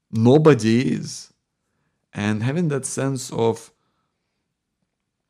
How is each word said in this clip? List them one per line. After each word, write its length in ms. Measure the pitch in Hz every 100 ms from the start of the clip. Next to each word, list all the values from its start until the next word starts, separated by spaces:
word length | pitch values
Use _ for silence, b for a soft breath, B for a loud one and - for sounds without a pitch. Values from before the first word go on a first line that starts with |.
| _
nobody 840 | 113 117 147 156 131 110 117 135
is. 380 | - - - - _ _ _ _ _ _ _ _
And 280 | - 104 107
having 260 | 117 151 170
that 180 | 143 127
sense 440 | - 135 135 -
of 380 | - 117 110 - _ _ _ _ _ _ _ _ _ _ _ _ _ _ _ _